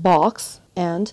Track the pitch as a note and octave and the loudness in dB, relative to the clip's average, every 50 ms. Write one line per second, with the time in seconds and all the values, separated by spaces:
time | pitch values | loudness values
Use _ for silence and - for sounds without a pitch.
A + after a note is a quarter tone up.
0 | E3 F#3 F3 D3+ D#3+ A3 A3+ - - - - - _ _ - F#3 F3 E3+ E3+ F3 | 2 2 4 4 2 0 -2 -4 -10 -16 -16 -20 _ _ -6 -4 -4 -4 -2 -4
1 | G#3 - | -6 -6